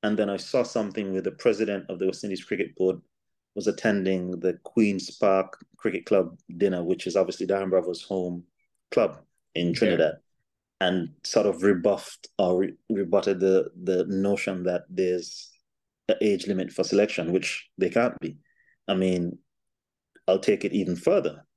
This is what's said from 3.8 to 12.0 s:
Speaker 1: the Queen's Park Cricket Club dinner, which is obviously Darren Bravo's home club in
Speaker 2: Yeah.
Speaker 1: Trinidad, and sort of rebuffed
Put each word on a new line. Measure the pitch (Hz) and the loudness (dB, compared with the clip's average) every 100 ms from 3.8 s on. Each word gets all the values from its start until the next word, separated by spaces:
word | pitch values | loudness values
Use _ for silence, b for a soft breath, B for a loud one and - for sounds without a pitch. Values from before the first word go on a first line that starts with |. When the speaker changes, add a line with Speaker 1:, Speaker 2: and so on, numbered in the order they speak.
| 113 101 92 95 90 90 | 0 0 0 -2 -2 -2
Speaker 1:
the | 92 85 | -2 -4
Queen's | - - 107 95 - | -4 0 2 0 -6
Park | - 104 95 95 - - _ | -2 2 2 0 -8 -20 _
Cricket | - 90 - | -6 -6 0
Club | 98 87 - _ 87 | 0 0 -6 _ -2
dinner, | 98 90 | 0 0
which | 87 87 - | -2 -2 0
is | 87 | 0
obviously | 90 - 92 | 0 -2 -2
Darren | 98 95 | -2 2
Bravo's | 92 85 87 | 0 0 -8
home | - 98 90 87 87 _ _ _ _ | -6 -4 -4 -6 -12 _ _ _ _
club | - 110 - _ _ _ 82 | 0 0 -2 _ _ _ -4
in | 87 | -2
Speaker 2:
Yeah. | |
Speaker 1:
Trinidad, | 82 - 85 78 73 _ _ _ _ _ _ | 2 2 4 2 0 _ _ _ _ _ _
and | 92 92 82 - | 0 0 -4 -8
sort | - 113 104 | 0 2 2
of | 85 | 2
rebuffed | 98 92 90 95 | 2 4 2 0